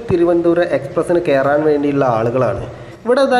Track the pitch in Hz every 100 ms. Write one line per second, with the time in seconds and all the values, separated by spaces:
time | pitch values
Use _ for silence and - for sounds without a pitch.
0 | - 175 170 170 170 170 170 139 131 -
1 | 151 175 - 139 135 147 156 147 143 139
2 | 135 113 117 127 120 92 - - - -
3 | 220 262 269 247